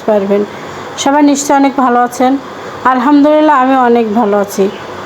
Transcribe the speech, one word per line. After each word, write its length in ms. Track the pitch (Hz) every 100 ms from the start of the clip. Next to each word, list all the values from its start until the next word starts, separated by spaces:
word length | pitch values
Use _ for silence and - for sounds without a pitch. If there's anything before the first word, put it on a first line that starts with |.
| -
পারভীন। 380 | 208 196 202 208 - - - - -
সবাই 240 | 277 285
নিশ্চয়ই 340 | 294 277 - 285
অনেক 160 | 277 262
ভালো 240 | 254 240
আছেন। 360 | 240 240 254 277 - - - -
আলহামদুলিল্লাহ, 720 | 247 262 247 294 294 302 302 277
আমি 200 | 262 269
অনেক 380 | 247 240 220
ভালো 220 | 208 208 202
আছি। 320 | 196 - 196 - - -